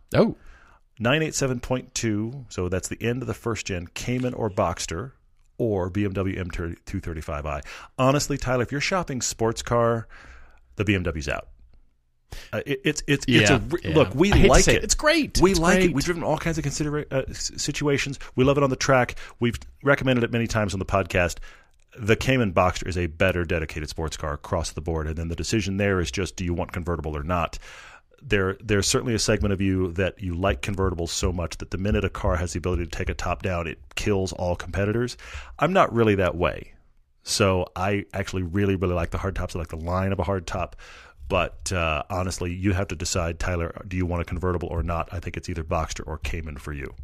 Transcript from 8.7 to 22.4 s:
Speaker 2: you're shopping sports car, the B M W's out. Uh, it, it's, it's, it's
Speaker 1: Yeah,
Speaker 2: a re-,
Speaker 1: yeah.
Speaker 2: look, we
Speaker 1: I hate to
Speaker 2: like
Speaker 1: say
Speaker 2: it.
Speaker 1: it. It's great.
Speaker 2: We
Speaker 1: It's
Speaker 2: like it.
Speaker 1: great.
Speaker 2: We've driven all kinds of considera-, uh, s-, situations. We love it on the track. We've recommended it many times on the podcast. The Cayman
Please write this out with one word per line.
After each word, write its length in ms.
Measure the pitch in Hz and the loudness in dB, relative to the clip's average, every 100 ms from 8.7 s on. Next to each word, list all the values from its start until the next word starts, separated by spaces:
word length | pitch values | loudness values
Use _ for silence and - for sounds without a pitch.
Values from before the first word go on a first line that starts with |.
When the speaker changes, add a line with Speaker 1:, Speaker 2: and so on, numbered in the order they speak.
Speaker 2:
you're 80 | 143 | -4
shopping 420 | - 190 165 127 | -2 -2 -2 -4
sports 400 | - - 113 117 | -4 -2 -2 -2
car, 460 | - 120 117 117 - - - - - - _ - | 0 2 4 2 -4 -16 -20 -20 -20 -20 _ -2
the 80 | 101 | 2
B 100 | 98 | 2
M 80 | |
W's 240 | 87 78 73 | 2 -4 -4
out. 220 | 50 - - - - _ _ _ _ - - - | -6 -8 -18 -20 -20 _ _ _ _ -18 -18 -10
Uh, 100 | 107 - | -6 -4
it, 160 | 135 | -2
it's, 200 | 156 - - | -2 -2 0
it's, 180 | 139 - | 0 4
it's 220 | - 104 | 6 6
Speaker 1:
Yeah, 60 | 98 | 4
Speaker 2:
a 20 | |
re-, 200 | 123 175 | 2 -4
Speaker 1:
yeah. 100 | - 156 | 2 4
Speaker 2:
look, 200 | 131 131 | 4 4
we 160 | 202 | 6
Speaker 1:
I 60 | - | 8
hate 60 | 196 | 10
to 40 | |
Speaker 2:
like 140 | 160 | 10
Speaker 1:
say 100 | 160 | 8
Speaker 2:
it. 40 | 110 | 4
Speaker 1:
it. 60 | 202 | 2
It's 100 | - | 2
great. 440 | 302 330 - 123 | 4 4 2 6
Speaker 2:
We 120 | 180 | 6
Speaker 1:
It's 80 | 180 | 6
Speaker 2:
like 180 | 170 185 | 6 6
it. 40 | |
Speaker 1:
great. 120 | 180 | 6
Speaker 2:
We've 100 | 139 143 | 2 0
driven 180 | 175 | 0
all 160 | 113 151 | 0 0
kinds 180 | 165 160 | 0 -2
of 60 | |
considera-, 420 | 139 - 151 147 - | -2 -2 -2 -4 -2
uh, 100 | 135 - | -2 -4
s-, 220 | - - - | -6 -8 -4
situations. 600 | - - 143 139 139 135 - - | -4 0 2 2 0 -6 -10 -2
We 80 | |
love 140 | 135 143 | 2 4
it 60 | |
on 80 | 135 | 2
the 40 | 127 | 2
track. 400 | - 131 117 - - - | 4 4 2 -4 -12 -2
We've 200 | 120 - - - | -2 -2 -10 -2
recommended 400 | 139 139 135 123 | 2 2 4 2
it 80 | 113 | 2
many 160 | 117 113 | 0 0
times 260 | 113 101 | 0 0
on 60 | 92 | -2
the 60 | 92 | 0
podcast. 520 | 95 90 92 85 - - - _ _ _ - | 0 2 2 2 -2 -14 -18 _ _ _ -4
The 200 | 104 110 | 2 2
Cayman 360 | - 131 | 4 2